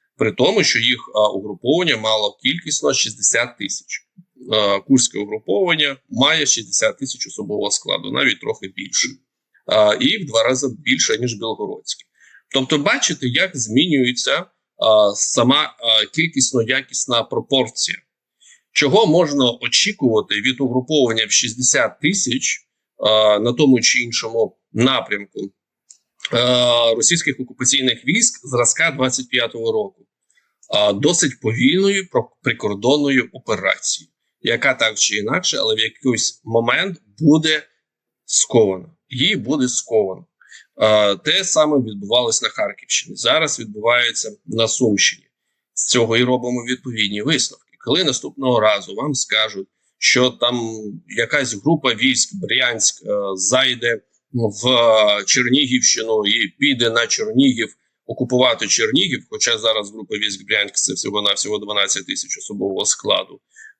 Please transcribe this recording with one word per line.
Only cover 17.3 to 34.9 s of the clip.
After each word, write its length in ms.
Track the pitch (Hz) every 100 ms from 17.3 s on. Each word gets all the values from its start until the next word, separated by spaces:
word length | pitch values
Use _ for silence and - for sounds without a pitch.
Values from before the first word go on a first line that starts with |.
| 120 - 135 127 - - - _ _ _ _ _ _ _
Чого 340 | - 143 185 208
можна 440 | 165 160 143 123
очікувати 840 | 117 120 - 208 208 135 110 101
від 260 | 104 120 127
угруповання 640 | 131 127 123 156 123 113 110
в 40 |
шістдесят 720 | - 113 117 127 139 113 -
тисяч, 680 | 147 202 - 123 - - _ _ _ _
а, 400 | 107 107 107 104
на 140 | 117
тому 280 | 123 147 123
чи 220 | - -
іншому 560 | 120 117 113 117 107 - _
напрямку, 680 | 107 127 131 - 104 104 - 98 - _ _ _ - _ _ -
а, 640 | 120 123 123 123 120 117
російських 460 | 113 110 170 - 127
окупаційних 640 | 127 - 127 139 127 117
військ 360 | 123 160 131 - -
зразка 440 | 123 117 - 165
двадцять 380 | 151 127 127 127
п'ятого 440 | 120 117 117 113
року? 320 | 110 101 - _ _ _ _ _ _ _
А, 220 | 101 104
досить 480 | 101 147 175 160 -
повільної 640 | 110 113 123 180 196 196
про-, 280 | 185 160 143 _
прикордонної 800 | - 113 107 101 117 147 143 131
операції, 920 | 113 123 - 107 95 - - - - _ _ _
яка 340 | 110 117 135
так 240 | 127 110